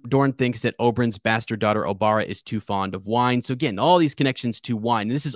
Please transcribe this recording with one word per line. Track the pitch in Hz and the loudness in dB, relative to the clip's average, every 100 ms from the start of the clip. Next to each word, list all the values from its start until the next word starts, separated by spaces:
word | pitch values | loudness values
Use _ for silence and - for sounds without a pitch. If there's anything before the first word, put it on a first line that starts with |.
| 120 | 0
Dorn | 135 139 | 2 2
thinks | 131 127 120 | 0 -2 0
that | 120 - | -4 2
Oberyn's | 120 110 120 107 | 0 2 -2 0
bastard | 113 113 - 110 | -2 -2 -2 -2
daughter | 107 107 | 0 0
Obara | 95 98 107 107 98 | -2 0 2 2 -2
is | - | -8
too | - 110 | -8 -8
fond | - 101 95 | -4 -4 -2
of | 95 95 | -6 -2
wine. | 117 123 123 | 2 2 2
So | - | -2
again, | 127 147 95 | -4 -2 0
all | 139 180 | 4 4
these | 156 | 4
connections | - 139 127 123 113 | 2 0 0 -6 -6
to | - 113 | -4 -4
wine. | 113 117 104 | 0 0 0
This | 135 | -2
is | 147 | -4